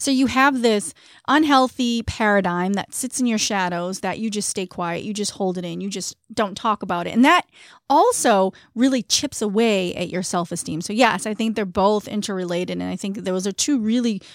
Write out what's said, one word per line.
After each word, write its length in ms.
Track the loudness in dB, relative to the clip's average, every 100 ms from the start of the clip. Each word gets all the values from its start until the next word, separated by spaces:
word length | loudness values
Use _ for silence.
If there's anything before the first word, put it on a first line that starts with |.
So 100 | 0
you 160 | 2 2
have 380 | 4 4 4
this 280 | 2 2 0 -10 -20 -10 2
unhealthy 720 | 4 6 6 4 2 -2 0
paradigm 680 | -4 -2 2 4 2 0 0
that 220 | -2 -4 -8
sits 240 | -6 -2
in 80 | 0
your 100 | 0
shadows 640 | 0 -2 -2 -2 -4 -4
that 180 | -6 -4
you 140 | -4
just 180 | -4 -4
stay 160 | -4 -6
quiet, 380 | -6 -4 -4
you 100 | -6
just 200 | -6 -6
hold 220 | -4 -4 -2
it 80 | -6
in, 160 | -6
you 80 | -8
just 260 | -8 -10 -12 -8
don't 220 | -4 -4 -2
talk 260 | -2 -2
about 240 | -2 -4 -2
it. 80 |
And 100 | 4
that 200 | 4 4 0 _ -20 -14 0
also 640 | 4 4 4 2 4 2 -2 _
really 300 | 0 2 2
chips 360 | 0 -2 -2 -4
away 540 | -2 0 2 2 0
at 160 | -4 -6
your 140 | -6
self-esteem. 580 | -4 -4 -4 -6 -6 -6
So 120 | -4
yes, 340 | 2 2 2 -4
I 80 | -4
think 200 | -2 -2
they're 100 | -2
both 420 | 2 4 2 0
interrelated. 720 | -6 -4 -4 -2 -2 -4 -4
And 80 | -6
I 60 | -6
think 220 | -6 -6
those 280 | -4 -2 -2
are 60 |
two 260 | -2 -2 0
really 420 | 0 0 0 -4 -8